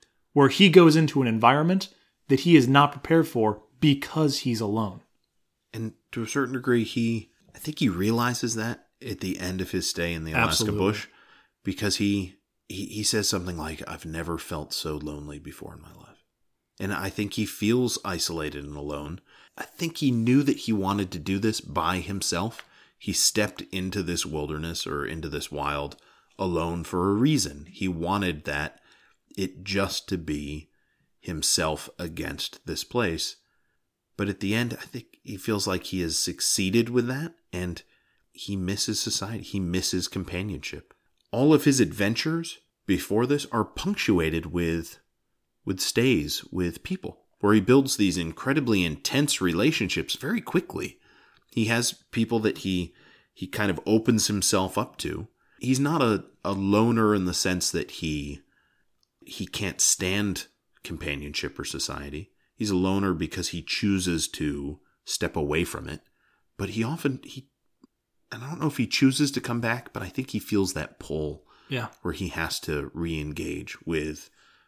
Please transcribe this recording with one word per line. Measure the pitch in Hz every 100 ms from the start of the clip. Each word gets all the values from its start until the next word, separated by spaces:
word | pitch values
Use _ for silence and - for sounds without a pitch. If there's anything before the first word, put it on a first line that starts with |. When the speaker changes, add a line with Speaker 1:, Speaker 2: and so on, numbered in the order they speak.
| _ _ _
Speaker 1:
where | 143 135
he | - 190
goes | 180 165 156
into | 151 139
an | 123
environment | 110 117 143 165 190 - _ _ _ -
that | 135
he | 175 160
is | 123
not | 143 147
prepared | - - 165 160
for | 120 107 104 - _
because | 151 139 - 156 151 135
he's | 127 110
alone. | 107 110 104 90 - _ _ _ _ _ _
Speaker 2:
And | 110 110 - _
to | 117
a | 110
certain | 143 123
degree, | 127 123 120
he, | 110 120 117 113 - _ _
I | -
think | 156 151
he | 127
realizes | 87 101 117 120 120 120
that | 113 113 - _ _ 113
at | 92
the | 92 -
end | 90 92
of | 90
his | 92 -
stay | - 85
in | 82
the | 80
Alaska | 120 110 -
Speaker 1:
Absolutely. | 107 104
Speaker 2:
bush, | 95 104 - _ _ _ _ _
because | 101 92 104 -
he, | 101 101 87 - _ _ -
he, | 95 92
he | 104
says | 101 110 98
something | 98 87 85
like, | 78 78 -
"I've | 82 82
never | 80 82 82
felt | - 80 67
so | - 80 76
lonely | 76 73 73 73
before | 80 - -
in | 80
my | 76
life." | - - - _ _ _ _ _ -
And | 98
I | 92 95
think | 98 104
he | - 104
feels | - 107 123 120 -
isolated | 98 87 - 82 76 71
and | 71 73
alone. | 73 73 73 90 - - - -
I |
think | - - 160 -
he | 139
knew | 120 113 135
that | 139 -
he | -
wanted | 107 95 101 92
to | 87
do | 85 98
this | 110 107
by | - 80 82 92
himself. | 85 98 - 85 110 - - - _ _
He | -
stepped | - - 107 104 - -
into | 95 92 98
this | 85 85
wilderness | 82 76 73 76 82 82 -
or | 73
into | 69 82 78
this | 76 -
wild | 73 71 71 73 - _ _ _ -
alone | 95 82 85 87
for | 80 90 95
a |
reason. | 101 139 147 82 71 78
He | - 95
wanted | 82 85 101 92 78
that, | - 73 76 - _ _ _ _ _ -
it | 92 -
just | 95 98 95 - -
to | 92
be | 78 73 73 76 - _ _ _ _ _
himself | - 80 - - 80 73 - -
against | 85 82 - - - - -
this | 80
place. | - 123 101 80 - - _ _ _ _ _ _ _ -
But | 101
at | 95
the | 98
end, | 110 120
I | 123
think | - 120 - _
he | - 98
feels | - 104 98
like | 92
he | - 92
has | 85 78
succeeded | - 87 - - 95 117 113
with | 123 120
that, | 135 165 - _
and | 90 90 85 - _ _ _ _
he | - - 98
misses | 90 98 - 107
society. | 110 - 98 113
He | - 101
misses | 87 90 - 92 -
companionship. | 98 85 90 104 78 - - - _ _ _ _
All | 110 147
of | 143
his | 147 131
adventures | 90 - 101 117 160 165 165 - _ _ -
before | 87 - 104 123
this | 143 -
are | 117
punctuated | 107 - 190 208 - 90 80 82 80
with, | 90 85 82 82 - _ _ _ _ _ _
with | - 95
stays | - - 127 95 73 - -
with | 90 87 -
people, | - 185 - - _ _
where | 101
he | 107
builds | 95 135 135 -
these | 98 87
incredibly | 82 - 131 147 120 101
intense | 85 76 - 135 147 -
relationships | 92 82 131 151 98 - -
very | - 139 233
quickly. | - - - - - - _ _ _ _ _
He | 117 110
has | 117 117 - _
people | - 110 113
that | 107 -
he, | 95 90 87 - - _ _
he | - 95
kind | - 101
of | 82 -
opens | 110 113 110 -
himself | 101 - 98 95 104
up | 107 -
to. | 78 76 110 _ _ _
He's | 123 131
not | 147 160
a, | 120 98 - _
a | -
loner | 98 98 104 117 117 107
in | 104
the | 90
sense | 85 92 92 -
that | 85 -
he, | - 80 73 71 73 - _ _ _ _ _ _ _
he | - - 90
can't | - 98 -
stand | - - 92 101 104 92 - _ _ _
companionship | - 80 78 71 73 - 69 -
or |
society. | - 69 - 71 71 73 104 _ _
He's | - 104
a | 92
loner | 95 98 98
because | 82 80 92 -
he | 87
chooses | 78 - 104 98 90 82 -
to | - 78 71 69 76 _ _
step | - - 82 -
away | 73 85
from | - 73 73
it. | 78 _ _ _ _ _ -
But | 95
he | 110
often, | 113 165 135 123
he, | - 131 - _ _ _ _ _ _ _ _
and | 110
I | 135
don't | 170
know | 156
if | -
he | 113
chooses | - 135 131 143
to | -
come | - 120
back, | 117 123 -
but | -
I | 92
think | - 127
he | 107
feels | - 104 92
that | - - -
pull | - 78 76 73 _ _ -
Speaker 1:
Yeah. | 131 113 -
Speaker 2:
where | 90
he | 80 90
has | 82 80 -
to | - 73 69
re-engage | - 85 80 76 73 - - - -
with | - 80 78 76 - _ _ _